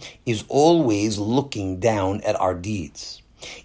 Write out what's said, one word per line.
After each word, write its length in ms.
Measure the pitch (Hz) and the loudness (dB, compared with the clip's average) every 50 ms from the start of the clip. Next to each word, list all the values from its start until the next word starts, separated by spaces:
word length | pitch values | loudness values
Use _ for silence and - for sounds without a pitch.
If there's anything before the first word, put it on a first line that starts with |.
| - - - - - | -12 -18 -18 -10 -4
is 180 | 123 113 107 - - | -4 -4 -4 -4 -2
always 680 | 120 139 147 165 170 165 151 117 104 101 104 110 104 104 | 2 4 6 6 6 6 4 2 2 2 2 0 -2 -2
looking 600 | 104 107 120 139 139 139 - 110 98 95 92 92 | -2 0 0 0 0 -2 -4 -6 -4 -4 -4 0
down 420 | 98 117 110 101 95 95 101 107 - | 2 2 2 2 0 0 -2 -2 -2
at 160 | 104 107 - | -2 -2 0
our 140 | 95 92 90 | 0 0 0
deeds, 680 | 87 90 107 107 98 78 71 - - - - - - _ _ _ - - - - - - | -2 -4 -6 -6 -6 -6 -10 -12 -16 -16 -16 -16 -18 _ _ _ -20 -18 -18 -18 -18 -12